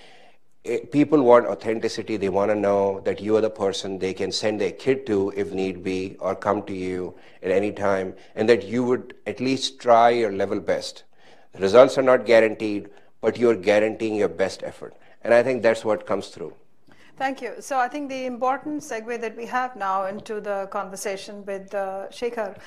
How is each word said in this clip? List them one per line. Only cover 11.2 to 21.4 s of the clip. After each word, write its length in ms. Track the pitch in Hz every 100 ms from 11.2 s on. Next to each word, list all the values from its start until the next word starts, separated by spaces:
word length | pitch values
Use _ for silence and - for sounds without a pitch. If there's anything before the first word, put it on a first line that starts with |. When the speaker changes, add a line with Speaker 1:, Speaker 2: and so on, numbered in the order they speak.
| - - -
Speaker 1:
The 60 | -
results 400 | 95 117 135 139
are 40 |
not 220 | 131 127
guaranteed, 640 | 107 113 110 104 110 101 101 - - -
but 180 | 113 110
you're 180 | 120 104
guaranteeing 580 | 95 104 110 104 113
your 140 | 107 95
best 340 | - 95 -
effort. 320 | - - - - - -
And 120 | 110
I 80 | 120
think 200 | 120 123
that's 220 | 113 113
what 220 | 110 104 -
comes 220 | 101 -
through. 260 | - 78 - - - - - - -
Speaker 2:
Thank 260 | 269 262
you. 120 | 233 185
So 220 | - 262
I 80 | 247
think 200 | 294 285
the 180 | 262 254
important 540 | 240 254 277 302 302
segue 400 | - 226 220 233
that 160 | 226 220
we 80 | 220
have 280 | 254 254
now 320 | 214 196 190 190
into 340 | 202 202 214
the 280 | 202 196 190
conversation 760 | 208 190 190 214 190 - 202